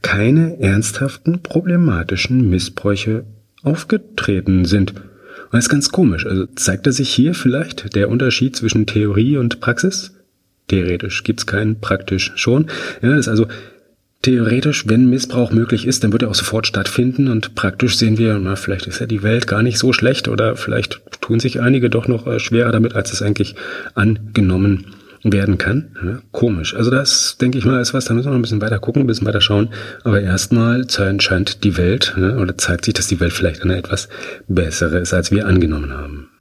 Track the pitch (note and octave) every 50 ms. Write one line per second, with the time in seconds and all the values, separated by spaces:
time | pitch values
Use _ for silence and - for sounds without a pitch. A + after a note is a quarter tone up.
0 | - - - G2 G#2 A#2+ C#3 D#3+ E3 D#3+ E3+ D#3+ A#2 G2 G2 G#2 A2 - - -
1 | C#3 C3+ - - _ E3 E3+ F3+ - - - E3 F3 F#3 F3 F3 F3 D3+ F#2+ E2+
2 | E2 - F#2+ - - - B2+ C3 B2 G2+ F#2 F#2 F2+ F2+ - - - G2+ G2+ G2
3 | - A2 A2 A#2 - - - - _ _ _ _ - C#3 D3+ - - - A3 G#3
4 | - - - - - - G2+ F#2 - G2 F#2 F#2 F2+ E2 G2 G#2 F#2+ - - -
5 | - - - - - - - - - - - A#2+ A#2 - D3+ C#3+ C#3 - - F#3+
6 | F3+ A#2+ E2+ E2 - - F#2 F#2+ F#2 - - - - - F#2 G2 - D3 B2 C3
7 | C3+ A#2 - - B2+ D#3+ F3 - - C3 A#2+ C#3+ E3+ - - - - G#2 - G#2
8 | G2+ - A2+ B2 C3+ B2+ A#2 - B2+ C3 B2+ - A2+ G#2+ G2+ A2+ G#2+ A2 - G#2+
9 | G#2 G#2 G2 G2+ A2+ C3+ D3 C#3 A#2+ A#2 - - - B2 A#2+ - - F#3 - -
10 | - - - _ _ _ _ _ _ _ _ _ _ - G2 F#2 F2 F2 F2 F2
11 | - F#2+ - - - - G#2+ - - - G2 G2+ G#2+ G#2+ A2 G#2+ - - G2+ F#2+
12 | - - G2 F2+ - - - - - A2+ A#2+ C#3+ D#3 - - - - - - -
13 | - A#2+ D3 D3 A#2+ A2 G#2+ G#2+ A2 G#2+ - - - - - _ _ _ _ _
14 | _ _ _ _ - C3 B2+ A#2+ A2+ G#2+ A#2+ B2+ C#3 D3+ C#3+ - - G#2 A2 A#2+
15 | B2+ B2 B2+ C3 - - - B2 A#2+ A2+ A2 A2 A#2+ - A#2+ G#2 - B2+ B2 -
16 | - G#2+ G2+ A2+ B2+ A2 G2 - F#2 - G#2+ A2+ A2 - - G2 F#2+ - - -
17 | A#2+ B2+ B2+ - C#3 C3 A#2 A2 - - - - A#2 G2 - - B2 A#2+ - -
18 | A#2+ A2+ A2 A2 A#2 A2 G#2+ G2+ F#2+ F#2+ G2 - - - G2+ F2+ - - F2+ -
19 | B2 A2 A2 G2+ F#2+ G#2+ A2+ B2 A#2+ - G2 G#2+ A2+ B2 A2 - - C3 B2 -
20 | - B2 C#3 - - - A2+ G#2+ A2+ A2 - - - - A2 A2+ A2 - - -
21 | _ - - _ - - A2+ A2+ A#2+ B2+ - B2 A#2+ B2 C#3 C3 A#2+ A#2 A2 A#2
22 | A2+ - B2 A2+ - C3 A#2 A2+ - - A#2 A#2 A#2+ A#2+ A#2 A2+ A2+ A2+ - A2
23 | - - - - G#2 G#2 G#2 - G2+ - - - - - - - - - _ A#2
24 | G2+ A2 A2 G#2+ - - - A#2 G2 F#2 F#2 F#2 G2+ G2+ G2 F#2 - - - -
25 | - - - _ - A2+ G2 G2 G2 G#2 F#2+ - - G2 A2 C#3+ D#3+ - - -
26 | - F2 A2+ B2+ - _ - - A#2+ A#2+ G2+ E2 D#2 - - - A2+ A#2+ C3 C3
27 | C#3 - - - - - - _ B2+ B2+ C3 C3 - C3+ C3 B2+ A#2+ - - C3
28 | B2 - A#2 A#2 C3 C#3+ C3+ B2 A2+ G#2+ A2+ G#2 G#2 G#2+ A2 G2+ - - - C#3+
29 | C3+ B2 A2 - G2 G#2 G#2+ G2+ - - G#2 G2+ A2 A2+ - - - - - -
30 | - A#2+ G#2 G2+ G2 F#2 F#2 F#2 - - B2 A#2 A2+ A#2 A#2+ B2+ B2+ B2 - -
31 | G2+ G2 G2+ G2 - - F#2+ F2+ G2+ - - - - G2+ F2 F2+ F2 F2+ G#2 C3
32 | - - - F#2+ F#2 G2 B2 B2+ F#2+ F2+ E2+ - - - F2 F2+ - - G#2+ -
33 | - - F#2 E2 E2+ E2+ - - - F2 D#2 - - F2+ F#2 F#2 F2 - - -
34 | - - - - - - - - - - F#2+ F2+ E2+ D#2+ D#2 - F2+ D#2 D#2+ F2+
35 | F2 - F#2 F2+ E2 - G2 G#2 G#2 F#2+ F2+ - E2 D2+ D#2 D2+ D2 C#2 C2+ C#2
36 | C#2+ C#2+ D2 D2 C2+ _ _ _